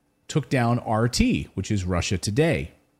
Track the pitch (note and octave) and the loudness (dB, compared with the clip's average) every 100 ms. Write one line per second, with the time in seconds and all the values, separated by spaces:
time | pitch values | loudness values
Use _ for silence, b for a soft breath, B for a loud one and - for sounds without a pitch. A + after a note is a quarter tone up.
0 | _ _ - D#3 - C3+ A#2 A#2+ - A2 | _ _ -4 -4 0 2 4 2 2 2
1 | A#2+ - B3 E3+ C#2 - G2+ G#2 F2+ F2 | 2 2 0 0 -4 -6 -2 -2 0 -2
2 | - F#2+ - G#2+ E3 G2 D#2 - _ _ | -2 -2 -2 0 0 0 -4 -14 _ _